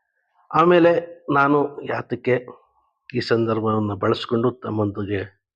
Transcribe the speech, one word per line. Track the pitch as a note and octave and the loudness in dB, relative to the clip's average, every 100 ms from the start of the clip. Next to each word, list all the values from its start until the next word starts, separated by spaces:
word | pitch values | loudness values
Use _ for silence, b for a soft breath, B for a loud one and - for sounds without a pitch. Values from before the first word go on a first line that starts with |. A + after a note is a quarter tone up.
| b b b b b | b b b b b
ಆಮೇಲೆ | D#3 E3+ F3+ E3+ E3+ - - - | 2 4 6 6 4 -2 -12 -2
ನಾನು | C#3+ C#3 D3 C#3 - | 2 4 2 0 -6
ಯಾತಕ್ಕೆ | - A#2+ - A#2+ B2 B2 - - _ _ _ _ - A#2+ | -10 -8 -8 -6 -2 -2 -4 -20 _ _ _ _ -10 -8
ಈ | |
ಸಂದರ್ಭವನ್ನು | - A#2 A2+ A2 A2 G#2+ G#2 G2 | -2 0 0 -2 -2 -2 -2 -2
ಬಳಸ್ಕೊಂಡು | A2 A2 - A#2 B2 | -2 -2 -2 -2 -2
ತಮ್ಮೊಂದಿಗೆ | A#2+ A2+ G#2+ G#2 G2+ G2+ G2+ G2 _ _ | -4 -6 -4 -4 -4 -6 -6 -8 _ _